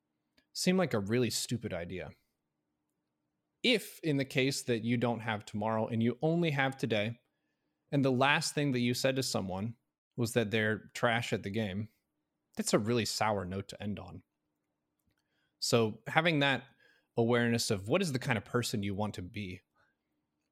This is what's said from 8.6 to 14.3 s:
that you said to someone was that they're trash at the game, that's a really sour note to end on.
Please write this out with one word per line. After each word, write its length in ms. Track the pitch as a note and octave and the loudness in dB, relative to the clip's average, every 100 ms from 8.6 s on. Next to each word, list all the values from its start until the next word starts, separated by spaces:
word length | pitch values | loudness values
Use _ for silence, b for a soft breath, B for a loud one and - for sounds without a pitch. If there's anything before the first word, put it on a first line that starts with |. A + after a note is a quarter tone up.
| C#3+ | 0
that 80 | B2 | 2
you 140 | A#2+ | 0
said 220 | A#2+ C3+ C3 | 2 0 0
to 60 | |
someone 520 | B2+ G#2+ F#2+ F#2 A2+ - _ _ _ - | -2 -2 -2 -4 -6 -8 _ _ _ -4
was 160 | A2+ | 0
that 180 | A#2+ G#2+ | 0 2
they're 400 | A2 G#2+ G#2+ - | 2 0 0 -6
trash 400 | - A#2+ A#2 - | -2 0 0 0
at 100 | G#2 | -4
the 80 | G2+ | -2
game, 380 | G#2+ G#2 F#2+ A2 _ _ _ _ _ _ - | -4 -4 -4 -8 _ _ _ _ _ _ -8
that's 180 | A3 | 0
a 40 | - | 0
really 260 | G#3 B2 | 2 0
sour 400 | G2+ - A2 G#2 | 0 0 0 0
note 240 | F2+ G2 - | -4 -6 -8
to 140 | - | -8
end 160 | G#2 F#2 | -8 -8
on. 240 | F#2 G2 - | -10 -16 -18